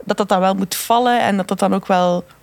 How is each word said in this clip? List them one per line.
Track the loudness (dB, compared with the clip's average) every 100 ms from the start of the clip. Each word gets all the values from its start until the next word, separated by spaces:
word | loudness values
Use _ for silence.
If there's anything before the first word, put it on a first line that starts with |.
| -4
dat | -4
dat | 0
dan | 2
wel | 2
moet | 0 -4 -6
vallen | 0 2 2 0
en | 0 -2
dat | -2
dat | -2
dan | 0
ook | -2 0
wel | 0 2 0 -4 -16